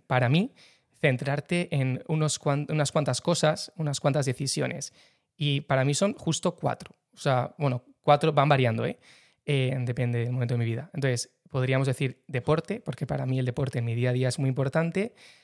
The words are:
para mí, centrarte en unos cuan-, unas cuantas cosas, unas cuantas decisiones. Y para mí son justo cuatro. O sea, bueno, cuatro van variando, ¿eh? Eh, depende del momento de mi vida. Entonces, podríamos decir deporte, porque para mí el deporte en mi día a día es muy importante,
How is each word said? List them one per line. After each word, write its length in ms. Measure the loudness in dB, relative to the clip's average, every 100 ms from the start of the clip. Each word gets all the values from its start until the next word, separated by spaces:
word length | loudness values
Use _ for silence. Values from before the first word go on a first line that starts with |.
| 0
para 220 | 2 4
mí, 240 | 4 2 _ -20 _ _ -2
centrarte 680 | 0 0 -2 -4 -2 -4 -2 0
en 280 | 0 -2 -2
unos 320 | 0 0 0
cuan-, 280 | 0 -2 0
unas 220 | -2 0
cuantas 280 | 0 0 -2
cosas, 500 | 0 2 2 0 -6 -6
unas 240 | -4 0
cuantas 260 | 0 0 0
decisiones. 680 | -2 -4 -2 -4 -6 -12 _ -20 _ _ -4
Y 260 | -2 -2
para 220 | 0 2
mí 100 | 2
son 200 | 2 0
justo 420 | -2 -2 -2 -2 -2
cuatro. 400 | -4 -4 -10 -20 _
O 40 | -6
sea, 380 | 0 0 0 -2
bueno, 260 | -2 -2 _ _
cuatro 300 | 4 6 6
van 160 | 4 4
variando, 360 | 4 4 2 -4
¿eh? 140 | -6 _ -20 _ _ -4
Eh, 300 | 0 0 -2
depende 380 | -4 -2 -2 0
del 120 | -2
momento 220 | -2 -2
de 60 | 0
mi 60 | 0
vida. 240 | -4 -6
Entonces, 380 | -4 -2 -2 -4 _ _
podríamos 380 | -2 0 2 2
decir 360 | 0 -2 -6 -8
deporte, 520 | -6 0 0 0 -8
porque 260 | -8 -8 -6
para 180 | -4 -2
mí 140 | -2
el 60 | -2
deporte 340 | -2 -4 -2
en 60 | -2
mi 100 | 0
día 160 | 0
a 20 |
día 160 | 2 0
es 80 | 0
muy 80 | 0
importante, 640 | 0 0 0 0 -2 -4 -6 -20 -20